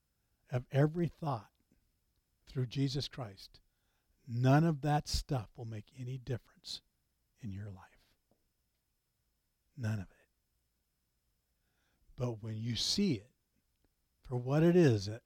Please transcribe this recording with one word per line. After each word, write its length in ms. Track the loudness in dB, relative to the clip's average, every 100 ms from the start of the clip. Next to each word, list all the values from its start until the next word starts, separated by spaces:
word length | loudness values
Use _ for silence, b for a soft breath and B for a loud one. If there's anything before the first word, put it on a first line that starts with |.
| _ _ _ _ -6
of 160 | -6 -2
every 360 | 2 2 2 -2
thought 420 | -2 -4 -6 -8 _ _ _ _ _ _ _ _ _ -10
through 200 | -6 -4
Jesus 420 | -2 -2 -2 -6
Christ, 500 | -10 -12 -14 -20 -20 _ _ _ _ _ _ -8
none 380 | 0 6 6
of 180 | 6 2
that 280 | 0 0 0
stuff 400 | -4 -2 -4 -6 -12
will 80 | -12
make 260 | -12 -12 -12
any 180 | -10 -10
difference 640 | -6 -8 -8 _ -14 -14 _ _ _ _ _ _
in 100 | -12
your 140 | -10 -12
life. 180 | -14 -20 _ _ _ _ _ _ _ _ _ _ _ _ _ _ _ _ _ _ -8
None 240 | -4 -4
of 100 | -6
it. 180 | _ _ _ _ _ _ _ _ _ _ _ _ _ _ _ _ _ _ _ _ -6
But 260 | -6 -6
when 140 | -8 -8
you 220 | -6 -4
see 380 | -2 0 0 -2
it 160 | -6 _ _ _ _ _ _ _ _ _
for 140 | -8 -6
what 260 | 0 4
it 140 | 6 8
is, 320 | 8 6 0 -10